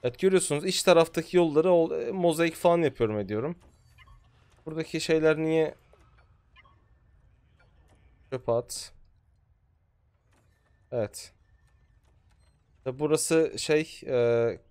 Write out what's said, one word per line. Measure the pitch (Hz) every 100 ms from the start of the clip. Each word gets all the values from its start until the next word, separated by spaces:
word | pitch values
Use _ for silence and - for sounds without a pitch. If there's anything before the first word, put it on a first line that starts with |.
Evet | 127 -
görüyorsunuz | 190 185 - 147
iç | 185 180
taraftaki | - 165 165 - 160 180
yolları | 170 147 175
ol-, | 175 165 160
e, | -
mozaik | 190 175 156 170
falan | 160 175 170
yapıyorum | 156 - 113 107
ediyorum. | 98 104 135 175 - _ _ _ - - _ _ _ _ -
Buradaki | 156 160 160
şeyler | - 160 156 156
niye? | 160 160 156 - _ _ _ _ _ _ _ _ _ _ _ _ _ _ _ _ _ _ _ _ _ _ _ _ _
Çöpe | 131 -
at. | 117 120 - - - - _ _ _ _ _ _ _ _ _ _ _ _ _ _ _ _ _ _
Evet. | 123 104 - - _ _ _ _ _ _ _ _ _ _ _ _ _ _ _ -
Ya | 131
burası | 151 156 - 160 160 -
şey, | - 151 160 - -
e, | 127 120 117 117 92 _